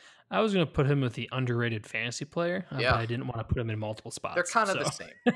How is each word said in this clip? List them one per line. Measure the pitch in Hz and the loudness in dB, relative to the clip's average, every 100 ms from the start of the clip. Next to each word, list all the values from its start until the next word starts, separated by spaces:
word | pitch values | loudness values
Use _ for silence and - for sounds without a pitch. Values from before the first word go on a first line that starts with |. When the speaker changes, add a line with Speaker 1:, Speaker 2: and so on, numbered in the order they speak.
| - - - | -20 -20 -4
Speaker 1:
I | 190 | 0
was | 220 | 2
gonna | 190 | 2
put | 151 - 139 | 2 2 4
him | 143 | 4
with | 127 | 2
the | 120 117 | -2 -6
underrated | 131 123 120 117 110 - | -2 0 2 0 -2 -4
fantasy | 110 117 - | -4 -4 -6
player, | 147 170 170 185 175 | -6 -2 0 -2 -4
uh, | 135 | 0
Speaker 2:
Yeah. | 123 | 4
Speaker 1:
but | 113 | 4
I | 113 | 2
didn't | 131 127 | -2 -4
wanna | 117 | -4
put | - 131 | -2 -2
him | 113 | 0
in | 107 | -2
multiple | 107 107 113 | -4 -6 -10
spots, | - 147 175 | -8 -4 -2
Speaker 2:
They're | |
kind | 175 233 202 | 2 2 2
of | 190 | 2
the | 147 | 0
Speaker 1:
so. | - | -4
Speaker 2:
same. | - - 240 | -10 -2 0